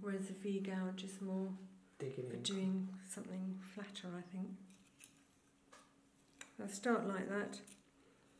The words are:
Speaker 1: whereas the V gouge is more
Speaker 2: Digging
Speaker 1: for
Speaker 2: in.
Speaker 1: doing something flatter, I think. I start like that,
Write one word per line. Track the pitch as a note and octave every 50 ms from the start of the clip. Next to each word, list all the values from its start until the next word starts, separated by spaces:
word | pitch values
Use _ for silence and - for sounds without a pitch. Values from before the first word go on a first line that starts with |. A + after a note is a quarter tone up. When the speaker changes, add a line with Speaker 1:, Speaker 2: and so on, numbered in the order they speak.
Speaker 1:
whereas | G3+ G3+ F#3+ F#3+ F#3+ F#3+
the | F#3+
V | - - G3+ G3 G3
gouge | G3 F#3+ F#3+ F#3+ F#3 F#3 F#3 F#3 F#3+
is | F#3+ - -
more | G3 F#3+ F#3 F#3+ F#3+ F#3+ F#3+ - - - - - - - - -
Speaker 2:
Digging | C#3 C3 - B2+ B2 B2+
Speaker 1:
for | - A#2+
Speaker 2:
in. |
Speaker 1:
doing | - - G3 F#3+ F#3+ F#3+ F#3+ F#3+ F#3+ F#3+ F#3 F#3+ - -
something | - G3+ - - F#3 F#3 F#3 F#3 F#3 F#3+ - - -
flatter, | G#3+ G3 G3 - - - F3+ F3 F3+
I | F3 - F#3+
think. | F#3 F#3+ - - - - - - - - - - - - - - - - - - - - - - - - - - - - - - - - - - - - - - - - - - - G#3
I | G3
start | - - - A#3+ A#3 G3+ - G3
like | G3 G3 F#3+ F#3+
that, | G3 G#3 G#3 - - - - - - - - - - - - - - - - - -